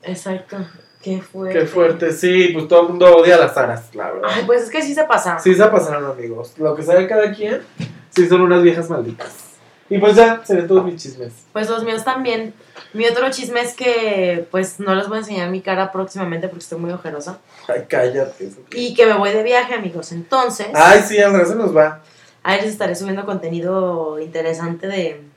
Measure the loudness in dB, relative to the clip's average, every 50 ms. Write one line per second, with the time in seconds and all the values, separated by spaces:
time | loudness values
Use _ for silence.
0 | _ -12 -12 -10 -8 -10 -10 -10 -10 _ -14 -14 -14 -14 _ -20 _ _ _ _
1 | _ -8 -8 -8 -8 -12 _ -10 -8 -2 0 0 -2 0 2 2 2 2 2 0
2 | -2 -4 -2 0 0 2 4 4 4 2 2 -2 -2 4 6 6 6 4 2 6
3 | 8 8 10 10 8 8 6 6 6 4 0 -2 -2 -2 -4 -8 -10 -16 _ -10
4 | -10 -8 -8 -6 -6 -4 -4 -4 0 0 0 0 0 -4 -4 -4 -4 -4 -2 -2
5 | 0 0 0 0 0 -2 -6 0 2 2 4 6 4 4 4 2 0 0 -4 -6
6 | -6 -6 -8 -10 -10 -12 -10 -12 -14 -16 _ -4 -2 -2 -2 -2 0 2 4 4
7 | 4 2 0 0 0 0 -2 -6 -6 -6 -6 -6 -8 -14 _ -12 -12 -12 -12 -20
8 | -20 _ 0 2 4 4 4 4 4 4 4 6 4 4 4 2 -4 -6 -6 -6
9 | -6 -8 -10 -12 -16 -16 -16 -20 -20 -20 _ _ _ _ _ _ _ _ -2 2
10 | 2 4 6 6 6 6 4 -2 -2 -2 -2 -2 0 2 2 2 2 0 -8 -10
11 | -14 -16 -14 -14 -16 -16 -16 -20 _ _ _ -6 -4 -4 -4 -4 -4 -6 -6 -4
12 | -4 -4 -4 -2 -4 -4 -4 -4 -6 -10 -14 _ -20 _ _ -20 -20 _ -6 -2
13 | 0 0 0 0 -2 -2 -2 -6 -10 -6 -4 -4 -4 -4 -8 -4 -2 0 0 0
14 | 0 -2 -2 0 0 -2 -2 -4 -6 -6 -4 -4 -4 -4 -8 -10 -4 -2 -2 -2
15 | -2 -4 -8 -8 -8 -8 -8 -8 -6 -6 -6 -8 -6 -6 -4 -4 -4 -4 -4 -8
16 | -8 -8 -8 -8 -8 -6 -6 -8 -8 -10 -10 -14 -16 -14 -12 -10 -8 -8 -8 -10
17 | -10 -12 -12 -12 -12 -14 -16 -18 _ _ _ -20 -8 -6 -6 -6 -6 _ -2 -2
18 | 0 0 -2 -2 -6 -6 -8 _ -16 -16 -16 -20 -20 _ -10 -8 -8 -6 2 4
19 | 4 4 6 2 0 0 0 -2 0 2 0 0 0 0 -6 -6 -8 -8 -10 -10
20 | -12 -12 -12 -14 -8 _ -2 0 0 0 -4 -8 -10 -4 2 6 8 8 8 6
21 | 4 2 2 2 4 4 4 4 2 2 0 -2 -2 2 4 4 4 2 0 -8
22 | _ _ _ _ _ _ _ _ _ -2 -2 0 -2 -4 -6 -6 -6 -6 -6 -6
23 | -6 -8 -8 -8 -6 -8 -8 -8 -8 -8 -8 -6 -6 -4 -2 -2 -2 -2 -4 -4
24 | -6 -6 -8 -8 -10 -10 -8 -6 -6 -6 -6 -6 -8 -10 -10 -8 -10 -8 -6 -6
25 | -6 -6 -8 -12 -20 -20 _